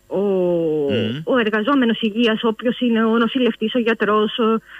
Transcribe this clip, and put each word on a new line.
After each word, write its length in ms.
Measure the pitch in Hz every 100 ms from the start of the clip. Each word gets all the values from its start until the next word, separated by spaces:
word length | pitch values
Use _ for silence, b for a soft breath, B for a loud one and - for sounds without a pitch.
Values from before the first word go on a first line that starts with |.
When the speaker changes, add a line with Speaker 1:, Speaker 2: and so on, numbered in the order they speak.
| -
Speaker 1:
ο, 120 | 170
Speaker 2:
Μμμ. 1000 | 202 190 175 170 160 151 143 - 110 139
Speaker 1:
ο 140 | 160 254
εργαζόμενος 640 | 214 214 214 285 233 214
υγείας, 400 | 220 214 233 220
όποιος 380 | 226 220 247 -
είναι 240 | 247 226
ο 140 | 226 233
νοσηλευτής, 560 | 226 262 233 - 220
ο 40 | 254
γιατρός, 600 | 226 226 202 214 214 -
ο, 220 | 220 226 B